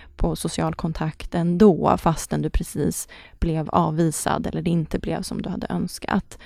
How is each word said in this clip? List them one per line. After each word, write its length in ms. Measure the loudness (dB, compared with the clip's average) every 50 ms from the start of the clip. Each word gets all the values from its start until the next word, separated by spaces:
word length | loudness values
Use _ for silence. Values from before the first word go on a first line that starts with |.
| -20 -20 -4
på 200 | 0 0 0 0
social 400 | -2 -4 -4 -2 0 -2 -2 -2
kontakt 600 | -2 -4 -4 -2 -2 -4 -6 -6 -8 -10 -4 -2
ändå, 600 | 0 0 2 4 8 8 8 8 6 4 2 2
fastän 440 | 4 2 0 0 0 -4 -4 -2 -2
du 80 | -2 0
precis 580 | 0 0 -2 0 -2 0 0 0 -2 -4 -8 -12 -16 -20 -20 -20 -4 -2
blev 300 | 0 0 0 0 -2 2
avvisad 800 | 2 2 2 2 2 2 2 2 0 0 -2 0 0 0 -2
eller 140 | -4 -4 -2
det 80 | -2 0
inte 300 | 0 0 0 0 -4 -4
blev 220 | -2 -4 -4 -4
som 200 | -6 -6 -6 -6
du 80 | -6 -6
hade 180 | -6 -6 -6 -6
önskat. 680 | -4 -4 -4 -6 -8 -10 -6 -2 -2 -2 -2 -4 -16 -20 -20